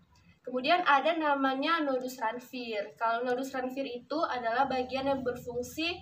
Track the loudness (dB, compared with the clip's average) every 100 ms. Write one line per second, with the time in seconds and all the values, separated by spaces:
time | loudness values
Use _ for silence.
0 | _ _ _ _ -6 -2 4 4 6 6
1 | 6 2 2 4 2 2 2 2 2 0
2 | -2 -4 -4 -4 -8 -10 -6 -4 -6 -2
3 | 0 2 0 0 -2 -4 -4 -4 -6 -6
4 | -4 -2 0 -2 0 2 2 0 -2 -2
5 | 0 0 -2 -4 -6 -6 -6 -4 -4 -4